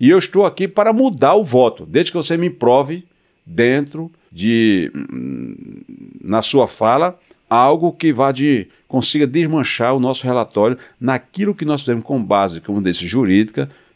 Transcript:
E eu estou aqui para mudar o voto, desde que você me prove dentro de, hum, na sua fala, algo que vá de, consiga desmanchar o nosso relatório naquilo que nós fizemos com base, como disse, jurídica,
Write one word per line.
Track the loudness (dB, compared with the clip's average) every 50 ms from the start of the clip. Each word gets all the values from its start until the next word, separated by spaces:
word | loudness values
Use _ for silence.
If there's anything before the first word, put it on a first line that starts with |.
E | 4 4
eu | 4 4
estou | 2 2 0 2 2
aqui | 2 0 -4 -6
para | -2 0 0 2 2
mudar | 2 2 2 0 2 2 2 4 4
o | 2 2
voto, | 2 4 4 4 4 0 -4 -10
desde | -2 0 0 0 0
que | -4
você | -6 -4 -2 -2 -2
me | -2 -4
prove | -4 0 2 4 4 4 2 0 -6 -12 -14 _ _ _ _ _ _ _ _
dentro | -8 -2 0 2 2 2 0 -2 -6 -8 -12 -12 -12 -16 _ _ _
de, | -10 -4 -2 0 2 2 2 2 2 0 -2 -4 -8
hum, | -10 -12 -10 -12 -10 -10 -10 -10 -10 -10 -12 -14 -16 -18 -20 -20 -20 -20 -20 -20 -20 -20 -20 -20 -16 -8
na | -4 -4 -4
sua | -2 0 2 2 0
fala, | 0 -2 -2 0 2 2 2 0 -2 -4 -8 _ _ _ _ _ _
algo | 2 4 4 4 4 2 0 -2
que | -2 0 -2 0 2
vá | 2 0 0
de, | 0 0 0 0 0 0 -2 -8 _ _ _ _
consiga | -4 -2 -2 0 0 0 0
desmanchar | 0 0 -2 -2 0 -2 -2 -2 -4 -2 -2 0 0 0
o | 0
nosso | 0 -2 -2 -4 -4
relatório | -2 -2 -2 -2 -2 0 0 0 0 0 -4 -10 -18 _ _
naquilo | -4 -2 -2 -4 -6 _ _ -4 -4 -4 -4
que | -2 -4
nós | -4 -4 -4
fizemos | -4 -4 -4 -4
com | -4 -4 -6 -4
base, | -2 0 0 0 0 -2 -4 -8
como | -8 -6 -4 -2
disse, | -2 -2 -2 -4 -6
jurídica, | -4 -2 0 2 4 4 2 2 0 -4 -6 -8 -8 -10 _ _ _ _